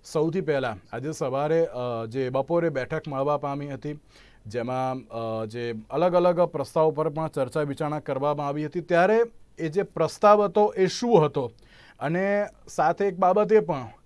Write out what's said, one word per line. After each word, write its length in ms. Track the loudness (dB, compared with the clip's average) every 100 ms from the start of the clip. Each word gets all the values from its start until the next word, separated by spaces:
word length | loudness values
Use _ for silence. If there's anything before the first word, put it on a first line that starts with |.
સૌથી 380 | -4 -2 0 -2
પહેલા 360 | -2 -2 -2 -6 _
આજે 200 | -10 -8
સવારે, 540 | -6 -4 -2 0 0 0
અ, 400 | -2 -4 -4 -6
જે 220 | -4 -2
બપોરે 400 | -2 0 0 0
બેઠક 380 | -4 -6 -8 -6
મળવા 300 | -4 -2 -2
પામી 300 | -4 -8 -8
હતી, 320 | -10 -10 -12 _ -20 -20 -20 -10
જેમાં, 500 | -6 -4 -4 -4 -6 -10
અ, 380 | -8 -6 -6 -6
જે 300 | -6 -6 -8 -6
અલગ 240 | 0 2
અલગ 260 | 4 4 2
પ્રસ્તાવ 520 | 0 0 -4 2 2
પર 180 | 2 -4
પણ 180 | -2 -6
ચર્ચા 340 | -4 -2 -2
વિચારણા 380 | -4 -4 -4 -4
કરવામાં 480 | -6 -2 -2 -2 -4
આવી 180 | -4 -4
હતી, 160 | -6
ત્યારે 400 | 0 4 4 4 2 -4 -20 -8
એ 120 | -4
જે 140 | -2
પ્રસ્તાવ 600 | -4 -2 -2 4 6 6
હતો 300 | 6 2 2 2
એ 100 | 0
શું 380 | 0 4 6 6
હતો? 260 | 0 -6 -10 -20 -20 -20 -8
અને 480 | -4 -2 0 0 -2 -8 -10
સાથે 400 | 0 0 2 -2
એક 80 | 2
બાબત 360 | 2 4 4
એ 80 | 4
પણ 280 | 4 -6 -8 -18